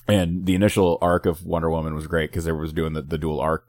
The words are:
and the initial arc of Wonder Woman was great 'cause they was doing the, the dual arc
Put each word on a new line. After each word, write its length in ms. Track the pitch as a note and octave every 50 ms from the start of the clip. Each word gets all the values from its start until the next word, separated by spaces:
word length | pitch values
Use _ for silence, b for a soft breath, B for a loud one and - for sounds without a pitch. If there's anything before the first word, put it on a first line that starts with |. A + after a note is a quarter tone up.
| -
and 380 | - G#2 G2 F2+ E2+ E2+ F2+ F#2
the 100 | F#2 F#2
initial 440 | F#2 G2+ G#2 - G#2+ F#2+ F2 E2+ -
arc 240 | E2+ F2 F2 F2+ -
of 180 | G2 E2 E2 F2+
Wonder 260 | F2 E2 E2 D#2+ E2
Woman 240 | D#2+ E2 D#2+ D#2+ D#2
was 120 | D2+ D2+
great 240 | D#2 E2+ E2 D#2 D2 -
'cause 120 | F2+ E2
they 80 | E2 E2
was 200 | D#2 D#2 D#2+ D2+
doing 180 | E2 D#2+ D#2+ D#2
the, 80 | D2+ C#2+
the 160 | D2 E2+ D#2
dual 220 | D#2 D#2+ D2+ D2
arc 240 | - D#2 D#2+ D#2+ -